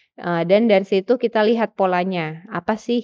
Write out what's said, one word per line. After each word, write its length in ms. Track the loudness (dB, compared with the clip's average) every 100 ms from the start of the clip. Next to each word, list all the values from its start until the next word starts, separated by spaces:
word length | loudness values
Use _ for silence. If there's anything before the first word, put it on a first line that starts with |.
| _ -12
Eee, 200 | -6 -4 2
dan 240 | 2 4
dari 160 | 2 2
situ 320 | -2 0 0
kita 240 | 0 0 2
lihat 280 | 2 -2 -2
polanya, 680 | 0 0 -2 -4 -6 -10 -12
apa 240 | -8 -4 -6
sih 240 | -2 -4